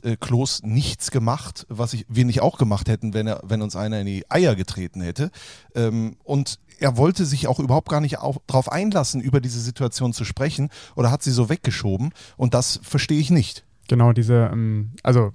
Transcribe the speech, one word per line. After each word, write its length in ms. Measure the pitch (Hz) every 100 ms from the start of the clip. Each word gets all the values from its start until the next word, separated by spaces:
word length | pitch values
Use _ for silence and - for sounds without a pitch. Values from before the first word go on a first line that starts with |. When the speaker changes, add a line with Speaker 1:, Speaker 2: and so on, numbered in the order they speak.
Speaker 1:
äh, 120 | 117 110
Klos 440 | - 120 135 -
nichts 480 | 107 117 143 110 -
gemacht, 540 | 135 113 143 - - -
was 240 | 110 120
ich, 100 | 113 -
wir 160 | 113 123
nicht 160 | 113
auch 160 | 160 -
gemacht 280 | 110 98 -
hätten, 260 | 110 110
wenn 120 | 107 107
er, 140 | 98
wenn 180 | 92 110
uns 140 | 107 90
einer 220 | 107 107
in 60 | 101
die 240 | 98 -
Eier 240 | 156 175
getreten 460 | 101 92 - 87 92
hätte. 300 | 87 85 160 - - - _
Ähm, 420 | 120 113 113 110 -
und 340 | - 143 135 - _ -
er 180 | 139 120
wollte 280 | 156 190
sich 220 | 160 135 139
auch 100 | 131
überhaupt 280 | 135 143 -
gar 120 | 151
nicht 180 | 147 123
auf, 200 | 131 135 -
drauf 240 | 131 -
einlassen, 500 | 165 208 196 131 135
über 200 | 123 139
diese 200 | 123 120
Situation 520 | 117 - 123 - 123
zu 120 | -
sprechen 440 | 113 - 147 143 143 - - -
oder 140 | 120
hat 120 | 143
sie 80 | 139
so 180 | 123 113
weggeschoben 600 | 160 - - 104 95 143 - - -
und 180 | 123
das 260 | 120 - -
verstehe 380 | - 143 - 151
ich 100 | 139
nicht. 340 | 170 101 - - _ -
Speaker 2:
Genau, 240 | 120 120
diese, 380 | 117 113 120 117
ähm, 380 | 117 110 107 107 -
also 280 | - 123 104